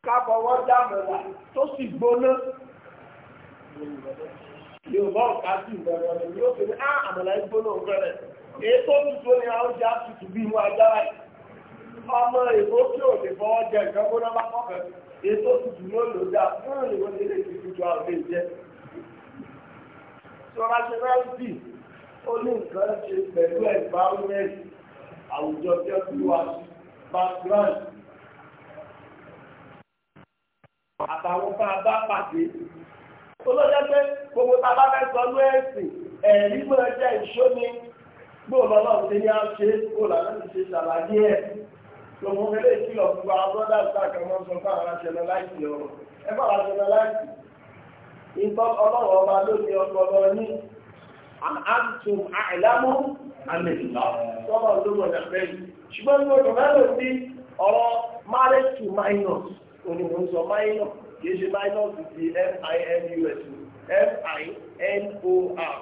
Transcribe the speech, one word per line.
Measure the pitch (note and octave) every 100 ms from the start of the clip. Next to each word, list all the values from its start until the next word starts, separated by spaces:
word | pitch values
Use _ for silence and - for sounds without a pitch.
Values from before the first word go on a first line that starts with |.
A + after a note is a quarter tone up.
Ká | B3 B3
fọwọ́ | B3 A3+ A#3 B3+
jẹ | -
àmàlà | B3 B3 G3 F#3+ G3 - - -
tó | C4+ C#4+
sì | C#4 A#3+
gbóná. | E3 A#3+ A#3+ C4 C4 - - - - - - - - - - - - - D3 D3 C#3+ - - - - - - - -
Yorùbá | - - G3 G3
ò | A#3+ -
ká | - F#3+
sí | -
ìgbà | G3+ E3
lọ, | E3+ E3+ E3+ E3+
yóò | F#3+ A#3
fi | F3+ G3+
ní, | -
"Á, | C#4 D4
àmàlà | F#3+ F#3 F#3
yìí | G3+ G3+
gbóná | A3 G#3+
òun | G3 -
fẹ́rẹ̀." | G3 F#3+ - - - - F3
Èyí | A3 F4
tó | - C#4+
tutù | D4 C#4 A#3+
ni | B3 A#3+
àwọn | A3+
oúnjẹ | B3 A#3+ A3+
àtútù | A#3 A#3 - F#3+
bí | G3
inú | G#3+ G#3+
ajá | G3+ G3+ A3
láì. | A3 - - - - - - - - - - -
Ọmọ | B3 A#3+ B3+ B3
Èkó | A3 G3+ A3+ -
tí | -
ò | C4 G#3+
lè | F#3+
fọwọ́ | F#3 G#3 A3+ A3+
jẹ | G#3+
nǹkan | F#3+ G3+ G#3
gbóná | A#3 A#3
bá | A3+
kọ́ | A3+ A#3
fẹ́. | F3+ F3+ F3 - - -
Èyí | F#3+ G#3+
tó | - -
tutù | E3 -
ni | F#3 G#3+
ó |
lò | A#3 F#3 F#3
dá. | F#3 F#3 -
Fún | C4 C4+ B3+
ìwé | G3+ G3 -
ilé | G3+ F#3
ìtutù | - F3 F#3 F3
àwọn | F3 E3+
lè | F#3 E3
jẹ. | D3+ F3 F3 - - - - - - - - - - - - - - - - - - - -
So | A#3
rationality, | A3+ A#3+ A#3+ A#3 B3+ B3+ B3 B3+ B3 - - - - - - -
ó | - -
ní | B3
nǹkan | A3+ - F#3 G#3 G#3+
ṣe | G3 F#3+ F#3+
pẹ̀lú | E3+ E3 E3+ E3
environment, | D#3 - F3 F#3 G3 G3 G3 G3 - - - - - - - -
àwùjọ | C#3 D#3 D#3 - F3
tí | -
ó | F#3+
ti | - -
wà | - E3
sí, | - - - - - - -
background. | F3+ F#3 F#3 F3+ G#3 G3 - - - - - - - - - - - - - - - - - - - - - _ _ _ - - _ _ _ _ _ _ _
Àtàwọn | - D#3+ F3 F3+ - G3+
tá | G#3
a | F#3+
bá | G3+ A3 A3
pàdé. | G3 - E3 - - - - - - - - - -
Olóyè | B3+ B3 C#4+ C#4+
pé | C#4+ C#4+ C#4 C#4+ -
gbogbo | C#4+ B3 B3
tá | B3+
a | B3
bá | C4+
fẹ́ | C4+ C4
sọ | B3
ló | B3 C4 C4+
ẹ̀sìn, | C4 C4 - F3+ - - -
ẹ̀rí | G#3 G#3 G#3 C4
máa | - C4 B3
jẹ́ | - B3 G#3+
ìṣóni. | - A#3 C4 B3 A#3+ A#3+ - - - - - -
Bó | - B3+
lọ́lọ́run | G#3+ G#3+ A3 G#3+ G3
ti | G#3
ní | A3
á | G#3+ G#3
ṣe, | - G#3 A3 A3
bó | G#3+ G3+
làwọn | E3 - G#3
ti | -
ṣe | F#3 F#3
ṣàlàyé | F3 E3 E3+ G3+ G#3+ G#3+
ẹ̀. | G3+ - G#3 G#3+ - - - - -
Lọ́mọ | G3 G3 G#3+
mi | G#3+
lè | A#3 G#3
kìlọ̀ | - A3 F#3
fún | - -
wa, | - -
brọ́dá | G#3 A3 A3
ìta | - G3+ G3
kan | F3
máa | F3 F#3
ń | F3+
sọ |
fún | F3 G3
àwọn | F3+ E3+
aṣẹ | E3+ E3+
lọ | E3
láìsí | E3+ F#3 F3+ D#3+
ọ̀rọ̀. | D3 D3 C#3+ - - -
Ẹ | -
bá | G#3+ -
wa | G3+
ṣe | G3
lọ | G3 G3+
láìsí. | G#3+ A3 A3 - - - - - - - - - - -
Ìtọ́ | F#3+ G3+ G#3+ A3+
Ọlọ́run | A3+ G#3+ - G3
ọba | F#3+ G3 G3
ló | G#3 G#3+
ní | G#3
ọpọlọ | F#3+ F#3+ F#3+ F#3 G3 G3
yín. | G#3 A3 - - - - - - - - - E3 C#3+
Antum | G3 A#3 - - G#3 G3+ F#3+
a'lamu | F#3 G3+ F3+ G#3+ B3 B3+ C4+ C#4 - - -
am | - E3+ F3
Allah. | D3+ A#2+ A#2 B2 A#2+ A#2 -
Sọ́mọ | - A3 A3 G3
ló | G3+
mọ̀ | G3+ F3
ní | E3+
abẹ́ | - F#3
yìí. | F3+ D#3 - - -
Ṣùgbọ́n | - A3+ C#4+
ní | C#4
oṣù | C4+ B3
mẹ́rin | A#3 C#4+ D4 B3
bí | B3 B3+ B3+ - - - -
ọ̀rọ̀ | G3 A3+ A#3 - - -
marriage | G3 B3 C4 C4+ C4
to | C4 G#3+
minors, | G3 G3+ G3+ F#3+ F3 - - - -
òní | F#3 E3+
mò | E3+ E3+
ń | F3+
sọ | F3
minor, | E3 G#3 G#3+ G#3+ G#3 - - -
kì | D#3+
í | F#3
ṣe | F#3
minors | G3 G3+ G#3 G#3 - D#3
ti | D#3 E3
M | E3+ F#3 F3+
I | D#3+ E3 E3
N | E3+ E3+
U | E3+ D#3+
S, | C#3+ - - - -
M | - F#3+ G3+ - E3
I | D3+ D#3+ - - - F#3
N | G3+ G3+ -
O | F3+ F#3 F3+ F3 D#3+
R. | C3+